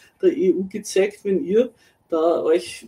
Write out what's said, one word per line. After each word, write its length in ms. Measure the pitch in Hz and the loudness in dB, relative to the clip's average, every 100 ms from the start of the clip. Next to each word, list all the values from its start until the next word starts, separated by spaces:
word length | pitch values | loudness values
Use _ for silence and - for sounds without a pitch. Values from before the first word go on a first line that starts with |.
| _ _ | _ _
der 160 | 185 - | 0 2
E 160 | 185 | 2
U 160 | 170 190 | 0 -4
gezeigt, 560 | 214 - 190 196 - | -10 -4 0 0 -2
wenn 200 | 202 185 | -4 -2
ihr 280 | 165 214 254 - _ _ _ | 0 0 0 -4 _ _ _
da 340 | 160 165 160 | 0 0 0
euch 420 | 151 170 - - | 2 0 -2 -14